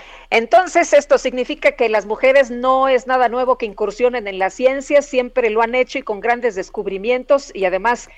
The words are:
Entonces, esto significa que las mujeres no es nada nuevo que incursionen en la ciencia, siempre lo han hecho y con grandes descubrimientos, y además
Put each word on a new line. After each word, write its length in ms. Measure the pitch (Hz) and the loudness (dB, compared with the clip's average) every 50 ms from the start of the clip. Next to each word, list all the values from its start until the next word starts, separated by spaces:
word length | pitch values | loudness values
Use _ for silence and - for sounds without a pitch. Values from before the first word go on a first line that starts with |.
| - - - - - - | -18 -20 -20 -20 -6 -2
Entonces, 600 | - 226 226 226 - 359 370 339 - 339 320 - | -2 -2 2 4 4 4 4 2 2 0 2 4
esto 260 | - 285 277 - 277 247 | 4 2 4 4 2 0
significa 540 | - 262 233 254 247 - 302 - - 294 | 0 -2 -4 -4 -4 -6 -4 -2 0 0
que 160 | 262 - 247 220 | 0 0 0 0
las 180 | 214 214 196 | 0 -2 -2
mujeres 440 | 208 214 - - 262 262 277 269 226 | -4 -4 0 2 4 4 4 4 2
no 360 | 240 240 247 262 262 262 269 | -2 -2 0 2 2 2 4
es 220 | 269 262 247 254 247 | 2 2 2 0 0
nada 200 | 254 254 254 226 | 0 2 2 2
nuevo 300 | 226 254 254 247 254 - | 0 0 0 0 0 0
que 80 | 240 | -2
incursionen 600 | 208 190 - 214 202 202 - 240 247 247 247 208 202 | -6 -6 -4 -4 -4 -2 0 0 0 0 -2 -6 -8
en 100 | 190 190 | -4 -2
la 120 | 190 190 | -4 -4
ciencia, 520 | - - 247 254 269 277 269 - 294 285 | -2 -4 -4 -4 -4 -6 -2 0 0 0
siempre 480 | 277 - - 254 247 247 - 254 233 220 | 0 0 -2 -4 -4 0 0 0 2 2
lo 120 | 214 226 | 2 0
han 120 | 233 226 240 | 0 0 0
hecho 240 | 254 254 - - 277 | 0 -2 -2 -4 -8
y 40 | |
con 180 | - - 214 196 | -8 -8 -8 -4
grandes 340 | 190 240 240 240 247 240 185 | -2 -2 -2 0 -2 -4 -4
descubrimientos, 1000 | 190 180 - - 220 190 190 190 190 196 233 247 254 254 - 285 269 - - - | -6 -8 -8 -8 -10 -8 -6 -8 -6 -4 -4 -4 -2 0 0 0 0 0 -4 -6
y 100 | 202 190 | -4 -2
además 440 | 180 185 185 196 233 240 233 - - - | -2 0 0 0 -2 -2 -2 -6 -14 -20